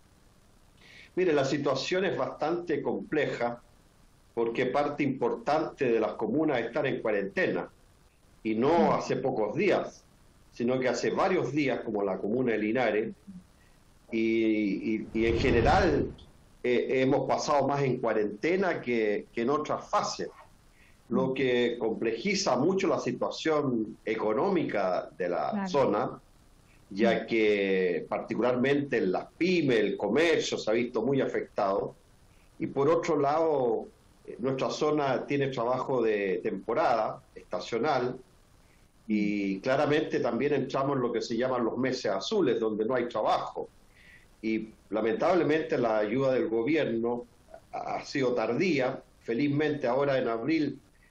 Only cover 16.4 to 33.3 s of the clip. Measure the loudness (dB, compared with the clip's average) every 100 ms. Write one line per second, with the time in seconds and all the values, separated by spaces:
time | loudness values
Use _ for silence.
16.4 | -20 -6 0 0 0 2 2 2 2 -2
17.4 | 2 2 2 0 0 0 0 0 -2 -2
18.4 | 0 0 0 -2 -2 0 2 0 -4 -4
19.4 | 0 0 -2 -6 -2 -2 -2 -6 -10 -10
20.4 | -20 -20 -20 -20 -20 -20 -4 -2 0 0
21.4 | 0 2 2 0 -4 -2 -2 -2 -2 -2
22.4 | 0 2 2 2 2 0 -2 -2 -4 -2
23.4 | 0 0 0 -2 -4 -6 -6 -2 0 0
24.4 | 2 0 0 0 0 -2 -4 -6 -2 -2
25.4 | -2 -2 -2 2 2 2 -2 -6 -20 -20
26.4 | -20 -20 -20 -20 -12 2 2 2 0 2
27.4 | 4 4 2 2 2 0 -2 -6 -4 0
28.4 | 0 2 2 2 0 0 0 -2 -6 -2
29.4 | 2 2 4 4 2 0 0 2 4 2
30.4 | 0 -2 0 0 0 0 0 2 0 -2
31.4 | -4 -2 0 0 -2 -10 _ -20 -20 -20
32.4 | -20 -8 -6 0 2 2 2 0 2